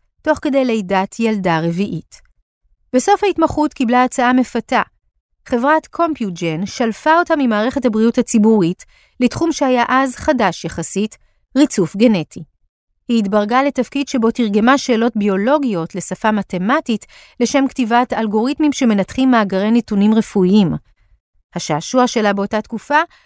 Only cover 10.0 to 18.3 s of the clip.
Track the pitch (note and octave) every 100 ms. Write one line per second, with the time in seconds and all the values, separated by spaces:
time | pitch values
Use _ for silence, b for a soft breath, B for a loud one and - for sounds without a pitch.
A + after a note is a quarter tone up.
10 | C4+ B3 - C4+ G3+ E3 D#3+ - E3 F#3+
11 | G#3+ - _ _ _ C4 D4 - E3 G3
12 | A#3+ G3+ D3+ - E3 _ _ _ _ _
13 | - A#3 G3 G#3 G#3 B3 C#4 C4+ A#3+ C#4
14 | C#4+ C4 A3+ A3+ A3+ G3+ A3+ C#4 - A3
15 | A#3+ A3+ G3+ F#3+ G#3+ D4+ C#4 F#3 E3 F#3+
16 | - F#3+ A3 G#3+ G3 F3+ F#3 D4 - G#3+
17 | - b b - A#3+ C#4+ C4+ - A3+ A#3+
18 | B3 G#3+ A3